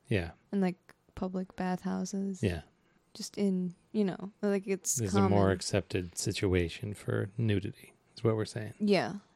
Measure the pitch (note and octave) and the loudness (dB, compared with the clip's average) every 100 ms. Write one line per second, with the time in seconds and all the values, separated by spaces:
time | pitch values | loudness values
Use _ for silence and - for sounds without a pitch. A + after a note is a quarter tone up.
0 | - G#2 E2+ - _ G3+ F#3 F3 - _ | -2 0 0 -8 _ 0 0 -2 -10 _
1 | _ - F#3+ F#3 F#3 - F#3 F3+ F#3 F#3 | _ -8 -6 -6 -8 -6 -4 -2 -4 -4
2 | F#3+ G3 G3 F#3+ G2 E2 - _ _ _ | -4 -4 -6 -2 0 0 -6 _ _ _
3 | _ - G3+ - G3+ F#3 F3+ F3 _ G#3+ | _ -16 -10 -2 0 0 -2 -6 _ 0
4 | G3 - F#3+ - G#3 G3+ G3 F#3+ - - | 0 -2 -8 -4 0 0 0 -4 -2 -2
5 | G#2+ G2+ G2 G2+ F#2+ F#2 - G#2 - G2 | 2 4 6 6 6 4 2 0 0 -2
6 | F2 - A#2 F#2+ G2+ F2+ E2+ - G#2+ G2 | -4 -4 -4 0 2 4 2 -2 -8 -8
7 | - A2 G#2+ A#2 A2+ G2+ G#2 - - _ | -4 -4 -4 -2 0 2 0 -8 -18 _
8 | _ - A2+ A2 G#2 A#2 G#2+ - G#3 F#3 | _ -2 0 0 -2 -6 -10 -4 2 2
9 | A#2+ G3+ - | 2 -4 -12